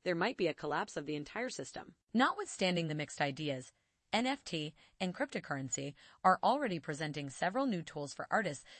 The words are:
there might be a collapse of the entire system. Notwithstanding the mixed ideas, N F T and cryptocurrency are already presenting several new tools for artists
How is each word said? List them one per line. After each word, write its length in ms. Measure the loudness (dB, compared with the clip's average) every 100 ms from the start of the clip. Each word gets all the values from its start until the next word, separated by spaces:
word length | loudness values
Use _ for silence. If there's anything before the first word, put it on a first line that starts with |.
| -2
there 100 | 2
might 220 | 2 2
be 100 | 0
a 60 |
collapse 420 | 0 0 0 -2 -4
of 100 | -4
the 120 | -4
entire 320 | -4 -6 -6
system. 460 | -6 -8 -10 -14 -18 _
Notwithstanding 720 | 4 4 2 -6 0 2 2 0
the 80 | -2
mixed 240 | -4 0
ideas, 540 | -2 0 -2 -4 -6 _ _ _ _
N 120 | 0 2
F 200 | -2 -4
T 280 | -4 -4 -8 -20 -4
and 160 | -2
cryptocurrency 800 | -2 -4 -4 -4 -4 -4 -4 -4 -8 -18 2
are 160 | 6 6
already 380 | 6 4 2 -2
presenting 500 | -4 -4 -2 -4 -6
several 360 | 0 0 2 0
new 160 | 0
tools 320 | -4 -8 -8
for 140 | -8 0
artists 320 | 0 0 -4 -10 -20